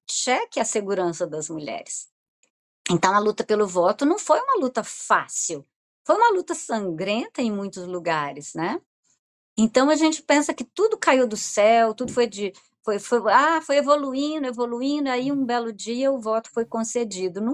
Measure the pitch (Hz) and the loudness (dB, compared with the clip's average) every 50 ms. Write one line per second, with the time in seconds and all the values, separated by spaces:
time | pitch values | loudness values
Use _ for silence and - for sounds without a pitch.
0 | _ - - - - 254 247 370 466 - - 285 240 - - 220 202 190 202 185 | _ -8 -6 -4 0 0 0 0 -2 -4 -4 -4 -4 -2 -2 -4 -2 -2 -2 0
1 | 180 175 165 - 175 160 147 156 151 - 165 156 151 131 110 - - - - - | 0 -2 -2 -2 -6 -6 -4 -8 -8 -8 -8 -10 -8 -8 -8 -10 -10 -10 -12 -12
2 | - - _ _ _ _ _ _ _ _ _ _ _ _ _ _ _ - 180 165 | -12 -16 _ _ _ _ _ _ _ _ _ _ _ _ _ _ _ 0 0 4
3 | - 185 196 208 208 214 208 - - - 214 214 214 196 175 180 170 180 208 - | 4 4 4 4 2 2 0 -2 -2 0 2 2 2 0 2 2 2 2 2 2
4 | 277 285 359 415 - - 302 - 494 539 539 427 285 254 254 233 202 - - - | 2 2 2 0 2 2 2 2 4 0 0 0 0 0 -2 -4 -6 -6 -10 -14
5 | - - 214 175 147 - - - - - 170 143 143 _ _ _ _ _ _ _ | -2 0 0 0 0 -2 -6 -6 -4 -4 -6 -8 -10 _ _ _ _ _ _ _
6 | _ - 320 403 466 466 415 370 - - - - - - 254 220 202 185 165 160 | _ 0 2 4 4 4 4 2 -2 -4 -8 -8 -6 -6 -4 -4 -2 -4 -4 -4
7 | 185 190 208 226 320 453 - - 262 226 208 202 196 196 - 190 180 180 180 180 | -2 -2 -2 -2 -4 -6 -6 -4 -2 -2 -2 -2 -6 -6 -8 -10 -10 -8 -8 -6
8 | 165 170 160 156 147 143 143 147 147 - - 160 165 185 240 370 - _ _ _ | -4 -2 -2 -2 -2 -4 -8 -12 -14 -12 -8 -6 -4 -4 -4 -6 -10 _ _ _
9 | _ _ _ _ _ _ _ _ _ _ _ - 220 220 - 254 269 285 311 294 | _ _ _ _ _ _ _ _ _ _ _ 2 2 4 4 4 4 6 4 4
10 | 320 311 311 - - - 285 294 294 - 302 - 247 - _ - 392 440 440 - | 4 2 0 -2 0 2 2 2 2 0 -4 -6 -8 -12 _ 0 0 0 0 2
11 | - 339 285 262 254 226 208 202 - - - 220 202 214 226 233 226 220 220 - | 2 4 4 4 4 2 0 -6 -8 -4 0 4 4 6 6 6 4 2 0 -2
12 | 254 247 - 254 240 233 196 196 208 190 185 - _ _ _ _ _ 220 208 202 | -6 -4 0 0 0 0 -2 -6 -6 -8 -8 -10 _ _ _ _ _ -2 -2 -2
13 | 208 - 247 233 190 214 202 247 285 311 330 311 311 - 277 285 277 269 294 294 | -2 0 0 0 2 4 6 6 6 6 2 0 0 0 0 0 4 4 2 2
14 | 277 277 254 269 285 294 311 311 277 254 240 226 240 240 233 240 254 277 294 302 | 2 -2 -4 -4 -4 -4 -4 -4 -4 -6 -4 -4 -4 -4 -4 -4 -2 -2 -2 -2
15 | 285 269 254 247 254 277 285 277 269 233 240 240 233 226 220 190 - 214 233 240 | -2 -2 -2 -2 -2 -2 -2 -2 -2 -2 -2 -2 -2 -4 -8 -10 -8 -8 -4 -2
16 | 269 269 269 262 220 220 220 226 226 - _ 233 226 226 - 226 226 226 - 247 | 0 0 0 -2 -2 -2 -2 -2 -4 -4 _ -6 -4 -4 -4 -4 -4 -2 -2 -4
17 | 233 214 190 185 185 185 170 196 214 233 | -4 -4 -4 -6 -6 -6 -4 -4 -4 -2